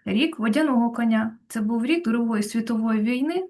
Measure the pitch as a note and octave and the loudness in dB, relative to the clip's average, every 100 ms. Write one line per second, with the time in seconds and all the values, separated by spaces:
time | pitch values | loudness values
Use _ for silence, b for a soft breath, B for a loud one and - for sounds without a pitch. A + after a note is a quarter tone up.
0 | G3+ G#3 E4 - A3 C#4+ D#4 A#3+ A#3 A#3+ | -2 0 0 0 0 2 2 2 2 0
1 | A3+ A3 A3 - _ A3+ G#3+ A#3 B3+ E4+ | 2 2 0 -8 _ -4 -2 -2 0 0
2 | A3+ A#3+ A3+ G#3+ G#3 A#3 A#3 A3+ A3+ A3 | 0 0 0 0 -2 -2 -2 -2 0 0
3 | A3 B3 D4 F4+ | 0 0 -2 -2